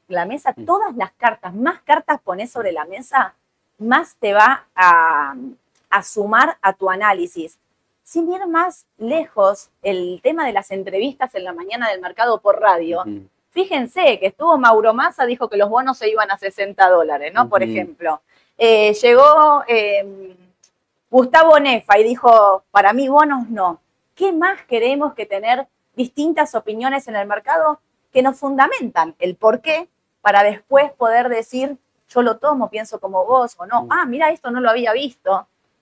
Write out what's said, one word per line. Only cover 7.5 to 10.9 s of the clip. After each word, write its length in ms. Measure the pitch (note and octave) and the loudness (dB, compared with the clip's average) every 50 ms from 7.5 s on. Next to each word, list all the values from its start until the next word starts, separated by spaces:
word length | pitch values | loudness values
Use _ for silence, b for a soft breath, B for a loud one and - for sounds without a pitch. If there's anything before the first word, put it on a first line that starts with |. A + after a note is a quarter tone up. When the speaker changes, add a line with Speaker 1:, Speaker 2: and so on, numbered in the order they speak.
| - _ _ _ _ _ _ _ _ _ _ | -16 _ _ _ _ _ _ _ _ _ _
Speaker 1:
Sin 280 | - - E4 E4+ E4+ F4+ | -10 -6 -6 -4 -4 -6
ir 140 | F#4 G4 | -6 -6
más 400 | F4 E4 E4 F4 F4+ - - - _ _ - | -4 -2 -2 -2 -2 -6 -10 -18 _ _ -10
lejos, 720 | A3 A#3 D4 D#4+ D#4 - _ A3 G3 G3 G3+ - - _ _ _ - | -6 -4 -4 -4 -4 -4 _ 0 2 2 0 -2 -8 _ _ _ -6
el 380 | G3+ G3 F3+ F3+ F3+ F3+ F3 - | -6 -4 -4 -6 -8 -8 -4 -2
tema 240 | C4 D#4+ E4 D4+ | -2 -2 -2 -4
de 60 | B3+ G3+ | -4 -4
las 180 | G3 G3+ - | -6 -6 -8
entrevistas 640 | G3 G3 F#3+ G3 | -8 -12 -10 -8